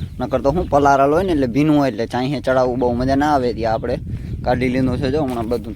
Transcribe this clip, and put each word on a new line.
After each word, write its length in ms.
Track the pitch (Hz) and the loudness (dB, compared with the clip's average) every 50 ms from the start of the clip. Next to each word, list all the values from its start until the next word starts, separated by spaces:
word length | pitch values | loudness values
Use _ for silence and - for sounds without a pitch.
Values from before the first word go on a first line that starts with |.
| - - - - | -8 -8 -8 -8
નકર 220 | 127 104 131 127 113 | -4 -2 -2 0 0
તો 60 | 139 147 | 0 0
શું 140 | 180 180 - | 0 -2 2
પલાળેલ 420 | - 143 143 139 139 135 139 143 151 | 2 4 4 4 4 4 4 4 4
હોય 100 | 165 202 | 2 2
ને 60 | 190 170 | 0 0
એટલે 140 | 143 135 120 107 | 0 0 0 2
ભીનું 220 | 139 147 156 151 147 | 2 2 4 4 4
હોય, 100 | 139 135 | 2 2
એટલે 140 | 107 101 117 110 - | 0 -2 -4 -4 -2
ચાંયે 280 | 120 127 135 147 123 101 | -4 -2 -2 -4 -2 -2
ચડાવવું 340 | 131 131 131 127 127 120 127 | 0 2 2 2 2 0 0
બહુ 140 | 127 123 120 120 | 0 0 0 0
મજા 180 | 127 131 135 139 | 0 0 2 2
ના 100 | 147 151 151 | 2 2 2
આવે. 140 | 135 123 123 107 | 2 0 0 -2
ત્યાં 160 | 110 113 110 110 | -2 -2 -2 -2
આપણે 220 | 113 127 120 - 160 - - - - - - - - - | -2 -2 -4 -4 -4 -6 -8 -8 -8 -8 -8 -8 -6 -2
કાઢી 260 | 123 127 123 127 127 123 | -2 0 0 0 0 0
લીધું 260 | 131 131 127 123 127 | 0 0 0 0 -2
છે. 100 | 143 131 | -2 0
જો 120 | 135 156 151 | 0 0 -2
હમણાં 220 | 127 123 117 113 110 | -2 -2 -4 -2 -2
બધું 220 | 123 117 104 113 101 | -2 -4 -4 -8 -4